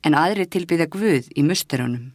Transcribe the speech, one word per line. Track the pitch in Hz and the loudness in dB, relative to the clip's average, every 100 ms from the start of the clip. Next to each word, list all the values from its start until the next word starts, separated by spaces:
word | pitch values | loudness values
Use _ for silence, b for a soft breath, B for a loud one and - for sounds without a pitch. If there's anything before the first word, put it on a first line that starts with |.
en | 156 147 | 4 4
aðrir | 170 202 180 | 2 0 -2
tilbiðja | 190 170 170 165 | -4 -2 0 0
guð | 190 220 143 120 | 0 0 0 -2
í | - 147 | 0 0
musterunum. | 185 - 131 123 120 123 | 0 -4 -4 -4 -6 -10